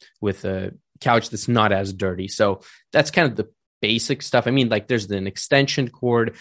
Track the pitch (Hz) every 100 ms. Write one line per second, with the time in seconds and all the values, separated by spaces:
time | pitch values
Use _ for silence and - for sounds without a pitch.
0 | _ _ 104 95 101 95 95 - _ _
1 | 131 117 - 107 - 117 107 98 98 95
2 | 95 90 95 - 104 95 - - _ 147
3 | 143 - 156 110 104 _ _ _ 107 117
4 | - 135 - 123 120 135 120 107 - 123
5 | 101 101 98 - - 139 139 - 123 -
6 | 123 117 117 -